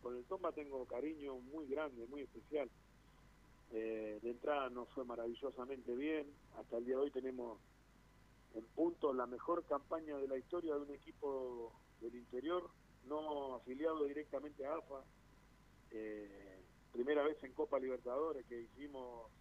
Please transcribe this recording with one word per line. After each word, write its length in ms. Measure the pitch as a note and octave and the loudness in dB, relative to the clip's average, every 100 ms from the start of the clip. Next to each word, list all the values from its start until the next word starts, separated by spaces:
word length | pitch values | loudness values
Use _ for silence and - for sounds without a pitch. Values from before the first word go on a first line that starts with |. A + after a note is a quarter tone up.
con 140 | B2 B2 | -6 -4
el 80 | |
Tomba 260 | A#2+ F#3+ F3 | -4 -2 0
tengo 340 | D3+ C#3+ C3+ A#2+ | -2 -4 -4 -2
cariño 500 | A#2+ D3 D#3 C#3 B2+ | -2 -2 -2 -4 -6
muy 300 | B2+ D#3 C#3 | -6 -6 -2
grande, 400 | C#3+ D3+ A#2+ A#2 | 0 -2 -4 -8
muy 160 | C#3+ | -8
especial. 480 | C3 - - D3 B2 - - - - - - - - - - | -8 -12 -4 -2 -2 -6 -20 -20 -20 -20 -20 -20 -20 -20 -6
Eh, 480 | A2+ A2+ A2 G#2+ G#2+ | -2 0 0 -2 -2
de 80 | A#2 | -2
entrada 400 | A#2+ D3+ C#3+ B2+ | 0 2 4 2
nos 180 | B2 A#2 | -2 -4
fue 140 | C3+ | -4
maravillosamente 880 | B2 A#2 A#2 A#2 C#3 C3 B2+ C3 A#2+ | -2 0 -2 0 -4 -2 -4 -4 -2
bien. 320 | B2 D3+ D#3 C#3+ - - A2+ | 0 2 2 0 -10 -14 -14
Hasta 200 | - A#2+ | -4 -2
el 80 | A#2+ | 2
día 100 | C3 | 4
de 60 | |
hoy 80 | C#3+ | 4
tenemos 480 | C3 C3 B2+ A#2 G#2+ - - - - - - - - - | 2 -2 -2 -4 -6 -14 -20 -20 -20 -20 -20 -20 -20 -8
en 100 | A2+ A2+ | -8 -4
punto 380 | C#3 E3+ E3+ D3 | 4 4 6 4
la 140 | B2+ A#2+ | 4 2
mejor 380 | B2 D#3+ E3+ | 0 2 2
campaña 520 | - C#3+ - E3 D#3 C#3+ | 4 0 2 -4 -2 -2
de 100 | C3+ | 0
la 120 | C3 | 0
historia 360 | - F3 E3 | 0 0 2
de 60 | D3 | 0
un 140 | C#3+ | -2
equipo 800 | C#3 - - C#3+ C3+ B2+ A#2+ A#2 - - - | -6 -12 -6 -2 0 -2 -4 -6 -10 -20 -10
del 140 | A2+ | -8
interior, 560 | B2 A#2+ B2+ D3+ F3+ F3 - - - B2+ | -8 -6 -2 0 0 -2 -10 -20 -20 -4
no 500 | D#3 D#3 D3 C3+ B2 | -2 0 0 0 -4
afiliado 480 | B2+ C3 D#3+ D#3+ | -4 0 2 4
directamente 600 | C#3+ C#3+ D3+ C#3+ D3 - | 2 0 -2 -2 -4 -4
a 120 | C3+ D#3+ | -2 -2
afa. 260 | - C3+ - - - - - - - - - | -4 -10 -12 -20 -20 -20 -20 -20 -20 -20 -10
Eh, 720 | A2 G#2+ G#2 G2+ G2 G2 F#2+ - - - | -4 -4 -4 -6 -10 -14 -16 -18 -20 -2
primera 300 | A#2+ C3 D3 | 2 6 8
vez 180 | D3 D3+ | 6 4
en 80 | C3 | -2
Copa 260 | B2+ D3 C#3 | 0 4 4
Libertadores 680 | C3 B2+ B2 C3 D#3+ C#3 A#2 | 4 0 2 2 2 0 -4
que 160 | A#2+ | -6
hicimos 680 | A2+ B2 D3 C3+ B2 A#2 A2 - | -6 -10 -10 -8 -8 -10 -12 -16